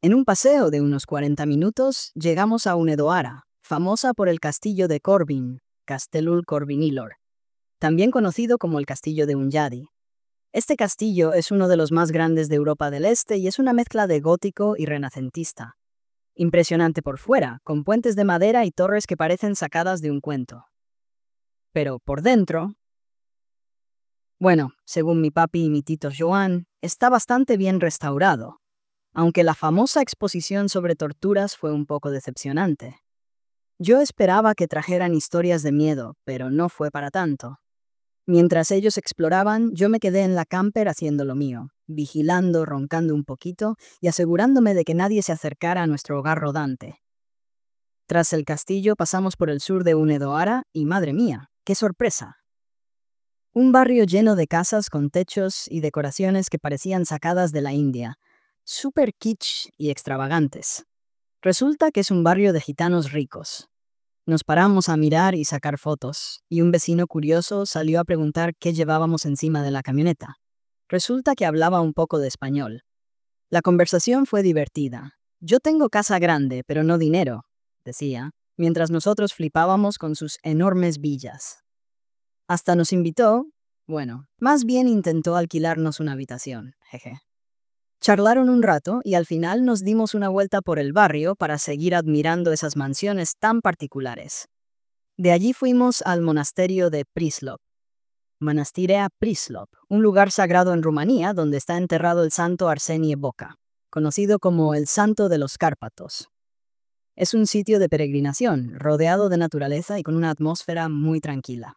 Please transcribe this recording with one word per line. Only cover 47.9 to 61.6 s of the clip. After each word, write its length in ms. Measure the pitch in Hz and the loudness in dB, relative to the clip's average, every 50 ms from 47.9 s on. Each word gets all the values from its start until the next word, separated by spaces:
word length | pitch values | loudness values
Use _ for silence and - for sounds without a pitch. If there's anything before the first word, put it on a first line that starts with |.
| _ _ _ | _ _ _
Tras 260 | _ - 170 165 - - | _ 0 2 2 2 0
el 100 | 160 147 | -4 -4
castillo 520 | - 156 147 - - 190 196 190 214 214 | -4 -6 -8 -4 -4 -4 0 0 0 0
pasamos 400 | - 170 160 - 185 190 190 180 | 0 -2 -2 -2 -2 -2 -2 -2
por 120 | - 175 160 | -2 -2 -2
el 120 | 147 143 | -2 -4
sur 220 | - - 190 185 180 | -4 -2 -2 0 2
de 120 | 170 160 | 2 4
Hunedoara 720 | 156 156 156 151 143 139 139 143 156 175 196 226 254 - _ _ | 4 4 2 2 0 -2 -2 -2 -2 0 0 0 -2 -4 _ _
y, 120 | 160 151 | -4 -2
madre 300 | 147 175 196 180 151 139 | 0 0 0 0 0 0
mía, 360 | 170 240 226 139 110 135 _ _ _ _ | 0 0 0 -2 -4 -10 _ _ _ _
¡qué 100 | - 196 | -4 -4
sorpresa! 640 | - 220 208 180 _ 240 226 - - - - - _ _ _ _ _ _ _ _ _ _ _ _ _ _ _ _ _ _ _ _ _ _ _ _ | 0 0 -2 -2 _ -2 -2 -2 -4 -10 -12 -18 _ _ _ _ _ _ _ _ _ _ _ _ _ _ _ _ _ _ _ _ _ _ _ _
Un 180 | 233 254 262 247 | 2 4 6 6
barrio 320 | 262 262 247 247 240 220 | 6 6 6 6 4 4
lleno 320 | 180 170 196 220 220 214 | 4 4 4 4 4 4
de 100 | 185 160 | 2 0
casas 440 | - - 165 180 - - 214 208 - | 0 0 -2 -2 0 -2 -2 -2 -2
con 180 | - 151 143 147 | -4 -2 -2 0
techos 580 | - 180 185 - - - 190 190 190 - - - | 0 -2 -2 -2 -2 -2 -2 -2 -4 -6 -10 -8
y 100 | - 165 | -6 -4
decoraciones 720 | 151 151 - 156 147 139 139 - 190 185 190 190 190 - | -4 -4 -4 -4 -6 -4 -4 -2 0 0 0 0 0 -2
que 80 | - 156 | -6 -6
parecían 480 | _ 151 143 135 - 190 190 185 175 | _ -4 -6 -6 -4 -4 -2 -2 -2
sacadas 440 | - 160 147 - 170 175 180 180 170 | -2 -4 -4 -2 -2 0 2 0 0
de 120 | 151 151 143 | 0 -2 -4
la 100 | 139 139 | -2 0
India, 460 | 143 147 139 127 120 120 117 123 _ _ _ _ _ _ _ _ _ _ | 0 0 0 -2 -4 -6 -10 -12 _ _ _ _ _ _ _ _ _ _
súper 520 | - - - - 277 269 - 285 226 - | -12 -12 -8 -8 -4 0 0 0 0 0
kitsch 560 | _ - 220 226 - - - - - - - _ _ | _ -4 -4 -4 -4 -4 -8 -6 -8 -10 -12 _ _
y 100 | 147 147 | -4 -4
extravagantes. 960 | 139 - - - 135 131 135 135 160 170 151 139 - - - - - - - _ _ _ _ _ _ _ _ _ _ _ | -4 -4 -6 -8 -6 -6 -4 -2 0 0 0 0 -2 -6 -10 -10 -10 -10 -12 _ _ _ _ _ _ _ _ _ _ _
Resulta 500 | - 185 185 - | 0 0 0 2